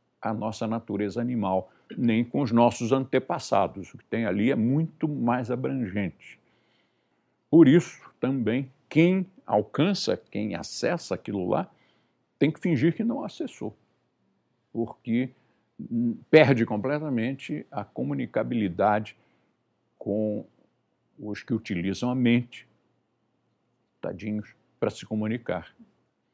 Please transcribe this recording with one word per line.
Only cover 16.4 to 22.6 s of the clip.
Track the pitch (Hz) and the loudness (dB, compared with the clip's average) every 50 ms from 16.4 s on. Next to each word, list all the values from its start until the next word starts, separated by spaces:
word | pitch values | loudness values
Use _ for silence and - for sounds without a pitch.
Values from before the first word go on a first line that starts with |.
| 151 139 139 113 113 | 8 8 6 4 2
completamente | - 113 107 101 131 147 151 156 151 131 113 110 127 139 135 - - 151 147 - - | 0 -2 -2 -2 -4 -4 -4 -4 -4 -2 -2 -2 -2 -4 -8 -8 -8 -8 -10 -10 -10
a | - - 101 | -10 -10 -10
comunicabilidade | - _ 127 127 143 143 135 123 - - - 117 120 - 113 104 95 85 95 98 104 104 107 107 - - _ _ _ _ _ _ _ _ _ _ _ _ _ _ _ _ | -8 _ -6 -6 -4 -4 -4 -6 -4 -2 -4 -2 -2 -2 0 0 0 0 2 2 2 2 0 -2 -6 -14 _ _ _ _ _ _ _ _ _ _ _ _ _ _ _ _
com | _ - 98 101 107 107 107 107 104 - - _ _ _ _ _ _ _ _ _ _ _ _ _ - | _ -6 -4 -2 -2 -2 -2 -4 -6 -8 -12 _ _ _ _ _ _ _ _ _ _ _ _ _ -14
os | 139 107 104 - - | -10 -10 -10 -10 -6
que | - 117 | -4 -4
utilizam | 107 - - 101 87 87 95 95 - 123 123 | -4 -4 -6 -6 -4 -2 -4 -4 -2 -4 -2
a | 127 | 0
mente, | 135 123 117 117 123 123 - - - | 2 4 4 4 2 0 -4 -10 -20